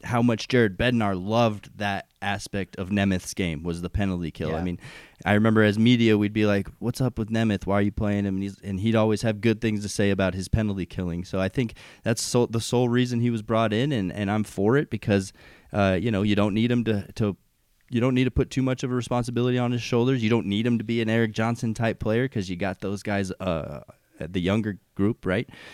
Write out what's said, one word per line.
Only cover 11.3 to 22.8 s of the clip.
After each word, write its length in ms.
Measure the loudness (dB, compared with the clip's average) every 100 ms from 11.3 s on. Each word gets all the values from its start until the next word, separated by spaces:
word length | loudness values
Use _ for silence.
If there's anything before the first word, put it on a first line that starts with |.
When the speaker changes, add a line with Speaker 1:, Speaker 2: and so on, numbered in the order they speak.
| -2
Speaker 1:
I 80 | -2
think 240 | -2 -4 -6 -20 -8
that's 180 | -4 -2
so, 240 | 0 0
the 160 | 2 -2
sole 300 | 0 0 2
reason 300 | 2 0 0
he 100 | 0
was 100 | -2
brought 320 | 0 0 2
in, 200 | 0 0
and, 200 | 0 -2
and 180 | -2 -2
I'm 140 | -2
for 320 | -2 0 2 2
it 140 | 0
because, 420 | -4 0 0 0 -10 -20 -20 -6
uh, 240 | 0 2 2
you 120 | 0
know, 100 | 0
you 160 | 2 2
don't 160 | 2
need 180 | 2 2
him 140 | 2
to, 260 | 0 -2 -4
to, 260 | -2 -2 -2 _ _ _ _ -6
you 140 | 0
don't 120 | 2
need 100 | 2
to 60 | 2
put 200 | 0 0
too 120 | 0
much 200 | -2 -2
of 100 | -2
a 20 |
responsibility 640 | -4 -2 -2 -2 -2 0 0
on 160 | 0
his 80 | -2
shoulders. 420 | 0 2 2 2
You 60 | 2
don't 180 | 2 0
need 200 | 0 0
him 100 | 0
to 80 |
be 160 | 0 -2
an 80 | 0
Erik 240 | 2 0
Johnson 400 | 0 -2 -2 -4
type 260 | -2 -2 -2
player 300 | 0 0 0
'cause 220 | -4 -6
you 60 | -4
got 260 | -4 -4